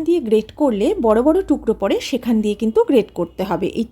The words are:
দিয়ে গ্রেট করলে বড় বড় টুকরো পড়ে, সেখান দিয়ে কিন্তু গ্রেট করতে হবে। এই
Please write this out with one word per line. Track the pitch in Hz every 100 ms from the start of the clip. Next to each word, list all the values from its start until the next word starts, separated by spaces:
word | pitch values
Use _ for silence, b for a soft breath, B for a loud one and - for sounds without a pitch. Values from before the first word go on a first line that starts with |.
দিয়ে | 311 349
গ্রেট | 233 214 214
করলে | - 294 208 254 415
বড় | 233 214
বড় | 262 339
টুকরো | 370 277 -
পড়ে, | 214 196 381
সেখান | - 240 233 220
দিয়ে | 208 202
কিন্তু | 220 220
গ্রেট | 466 269 196
করতে | - 170 -
হবে। | 190 175 190
এই | - 226